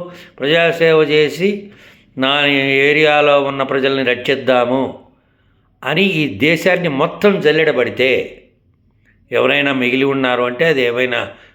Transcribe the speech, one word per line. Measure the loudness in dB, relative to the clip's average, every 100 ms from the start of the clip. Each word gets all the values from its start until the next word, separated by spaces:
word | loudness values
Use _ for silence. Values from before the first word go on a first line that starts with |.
| -6 -18 -20
ప్రజాసేవ | -6 0 2 2 2 2 4
చేసి | 4 2 2 0 -2 -4 -10 -20 -20 -20 _ -4
నా | 0 0 2 2 2 2
ఏరియాలో | 2 4 4 4 4 4
ఉన్న | 2 -4
ప్రజల్ని | -2 0 0 0
రక్షిద్దాము | 0 -2 -2 -2 0 0 2 -2 -4 -8 -20 _ _ _ _ _ _ _
అని | -4 0 0
ఈ | 0 -4 -2
దేశాన్ని | 0 0 0 -2 -2
మొత్తం | -2 -4 0 0 2
జల్లెడబడితే, | 0 2 0 0 -2 0 0 0 -4 -12 -20 _ _ _ _ _ _ _ -6
ఎవరైనా | -2 0 0 -2
మిగిలి | -2 -2 0 0
ఉన్నారు | -2 -2 -2
అంటే | -2 -2 0
అది | 0
ఏమైనా | 0 -2 -2 -4 -8 -12 -20